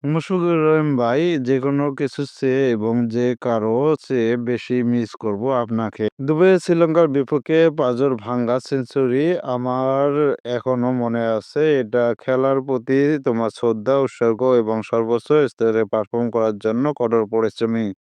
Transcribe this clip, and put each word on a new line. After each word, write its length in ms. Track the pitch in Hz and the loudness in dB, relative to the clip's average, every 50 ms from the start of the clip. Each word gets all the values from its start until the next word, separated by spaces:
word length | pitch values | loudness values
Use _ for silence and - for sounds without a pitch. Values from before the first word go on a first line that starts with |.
| - | -2
মুশফিকুর 540 | 143 156 160 151 - 190 180 170 175 170 160 | -2 -2 -2 -2 -2 -2 0 0 0 2 2
রহিম 380 | 156 156 156 156 151 151 143 | 2 4 2 2 2 2 0
ভাই, 420 | 123 120 117 120 143 165 175 170 147 | 2 2 2 2 2 0 0 0 -2
যেকোনো 540 | 127 123 135 131 127 139 139 143 143 143 139 | 0 0 0 0 0 0 0 0 -2 -2 -2
কিছু 280 | 131 147 127 - - 143 | -4 -6 -4 -4 -6 -10
চেয়ে 440 | - - - - 135 127 135 135 131 | -10 -8 -4 -2 0 0 2 2 0
এবং 380 | 117 107 107 113 113 120 120 113 | 0 0 0 0 0 0 -2 -2
যে 180 | 110 120 123 123 123 - | -2 0 0 0 -2 -2
কারো 560 | - 123 117 110 107 110 113 123 143 156 151 139 - - | -2 -2 0 0 0 0 0 0 2 0 0 -2 -4 -4
চেয়ে 280 | 131 123 113 113 120 | -2 0 0 0 0
বেশি 400 | 123 120 120 123 110 - - 127 123 | -2 -2 -4 -4 -4 -4 -2 -2 0
মিস 280 | 120 120 120 120 117 104 | 0 0 0 0 -2 -4
করব 320 | - - - 110 101 98 113 135 | -8 -8 -6 -4 -4 -2 -2 -2
আপনাকে। 540 | 135 123 120 110 117 113 113 104 - - 110 107 _ - | -2 -2 -2 -2 -4 -4 -4 -4 -4 -4 -4 -4 _ -4
দুবাইয়ে 380 | 135 139 156 156 180 190 190 175 | -4 -2 2 4 4 4 4 4
শ্রীলঙ্কার 500 | - - 175 170 170 160 160 170 170 151 | 2 0 2 2 2 4 4 2 2 4
বিপক্ষে 600 | 135 143 135 - 156 143 - - 160 160 165 165 147 | 2 -2 0 0 -2 -4 0 0 2 4 4 2 2
পাঁজর 340 | 156 143 123 123 120 139 143 131 | 0 0 0 0 0 0 0 0
ভাঙ্গা 420 | 113 101 117 123 123 120 117 123 131 | -2 -4 -6 -4 -2 0 0 -2 -2
সেঞ্চুরি 640 | - - 143 135 127 - - 139 135 123 123 135 151 170 180 - | -2 -4 -4 -4 -4 -4 -2 0 0 2 0 0 0 0 -2 -2
আমার 960 | - 143 127 123 123 127 127 131 131 131 135 139 143 143 143 147 151 139 127 - _ | -4 -4 -4 -4 -2 -4 -2 -2 0 0 0 2 0 0 0 0 0 0 -2 -4 _
এখনো 440 | 117 123 117 - 127 127 123 120 127 | -6 -6 -4 -2 -2 -2 0 0 -2
মনে 300 | 127 123 120 117 117 117 113 | -2 -2 -2 -2 -2 -2 -2
আছে। 360 | 113 113 107 101 - - 147 151 156 147 135 | 0 -2 -2 -4 -6 -2 0 2 2 2 0
এটা 340 | 120 104 117 123 120 120 113 - | 0 0 0 0 0 0 -2 -2
খেলার 380 | - - 131 127 131 135 135 135 | -2 -2 0 2 2 2 0 0
প্রতি 380 | 131 143 131 123 117 127 135 139 139 143 156 147 135 | 0 -2 -4 -4 0 0 2 2 2 2 0 0 0
তোমার 260 | 135 117 113 113 110 | -2 0 0 -2 -2
শ্রদ্ধা, 440 | - - - 117 113 110 104 127 135 139 | -4 -2 -2 0 0 0 0 0 2 2
উৎসর্গ 420 | 135 123 - - 120 117 113 101 127 131 127 | 0 -2 -2 0 0 0 2 2 2 2 2
এবং 220 | 120 110 107 110 110 | 2 2 0 -2 -4
সর্বোচ্চ 460 | 104 - 120 117 113 110 120 117 - - 147 151 143 120 | -4 -2 -2 -2 0 0 -2 -2 0 2 2 2 2 0
স্তরে 340 | - _ 113 113 110 113 110 | 0 _ 0 0 2 0 0
পারফর্ম 420 | 101 - 110 104 _ - 117 120 117 | 0 -2 -2 -2 _ -2 -2 -2 0
করার 280 | 107 117 110 110 107 101 | 0 0 0 0 -2 -2
জন্য 260 | 101 110 113 120 135 151 147 | -2 -2 -2 0 -2 -2 -2
কঠোর 300 | - 123 113 113 117 110 | -2 -2 0 0 0 0
পরিশ্রমী 680 | 101 113 113 110 107 - - 117 113 113 113 110 104 95 _ | 0 0 0 0 -2 -2 -4 -4 -2 -2 -2 -4 -4 -6 _